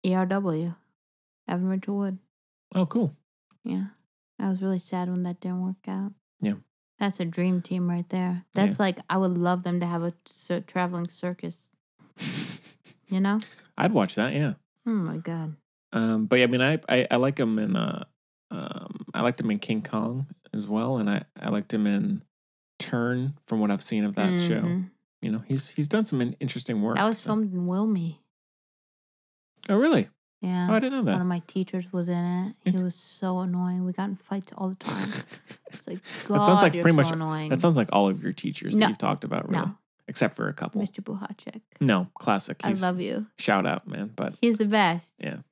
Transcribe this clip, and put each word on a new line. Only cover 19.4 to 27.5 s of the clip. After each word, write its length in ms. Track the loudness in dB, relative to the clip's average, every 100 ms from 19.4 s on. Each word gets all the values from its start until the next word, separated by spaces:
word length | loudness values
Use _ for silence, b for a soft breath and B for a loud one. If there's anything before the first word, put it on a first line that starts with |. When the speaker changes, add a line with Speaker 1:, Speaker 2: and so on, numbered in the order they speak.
Speaker 2:
him 100 | -2
in 80 | -2
King 240 | 0 -4
Kong 440 | -2 -4 -2 -4 -8 -10 _
as 120 | -8 -2
well, 300 | -2 0 0
and 140 | 0
I, 120 | -2 -4 -8
I 100 | -2
liked 220 | -2 0
him 140 | 0 2
in 360 | 2 0 -2 -6 _ _ _ _ _
Turn 560 | -4 -2 0 0 -2 -6 -4
from 140 | 0
what 100 | 2
I've 120 | 0
seen 220 | 0 0
of 100 | 0
that 260 | 2 2 2
show. 220 | 2 2
Speaker 1:
Mm-hmm. 200 | 0 -2 -4 _ _ _
Speaker 2:
You 120 | -4
know, 100 | -4 -2
he's, 220 | -2 -2
he's 180 | -4 0
done 200 | 0 2
some 140 | 0
in-, 140 | -2 -2
interesting 400 | -6 -6 -4 0
work, 160 | 0 2
Speaker 1:
That 80 |
was 140 | 0 0
Speaker 2:
so. 100 | -2
Speaker 1:
filmed 240 | 0 0